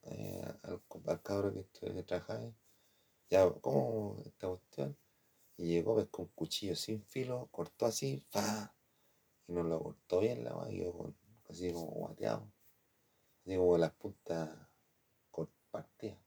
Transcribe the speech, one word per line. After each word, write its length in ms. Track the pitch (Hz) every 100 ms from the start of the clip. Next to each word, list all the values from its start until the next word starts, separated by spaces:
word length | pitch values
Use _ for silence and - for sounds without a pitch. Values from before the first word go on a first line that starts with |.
eh, 380 | - - 52 50 - -
al, 200 | - 90 _ - -
al 160 | 82
cabro 300 | - 98 101
que 80 | 98
estoy, 320 | 95 - 95
que 100 | 95
trabaja 340 | 90 90 - 110
ahí, 180 | 117 113 _ _ _ _ _ _ _
ya, 200 | 92 90 -
¿cómo 600 | 123 143 127 110 104 104
esta 240 | - - 95
cuestión? 480 | 92 _ - 143 143 _ _ _ _ _ -
Y 80 | 85
llegó, 280 | 85 82
pescó 280 | 110 - -
un 60 | 87
cuchillo 460 | - 80 - 101
sin 300 | 85 - 110
filo, 440 | - 131 127 123 123
cortó 320 | - 170 _
así, 400 | 120 113 139 135 -
fa, 440 | - - 107 214 _ _ _ _ _ _ _ -
y 60 |
nos 140 | 87 85
lo 160 | 82
cortó 380 | - - _ 90
bien 220 | 110 123
la 140 | 120 -
weá, 160 | -
y 80 | -
yo 140 | 90 -
con, 180 | - - _ - -
así 200 | 82 90
como 180 | 85 82
guateado, 640 | - - - 52 57 107 _ - _ _ _ _ _ _ _
así 120 | 92 92
como 120 | 90
con 120 | 85
las 100 | 82
puntas 680 | - 107 - - 82 80 80 - _ _ _ _ _ _
cor-, 220 | - 80 _ _
partidas. 480 | 104 - _ 110 -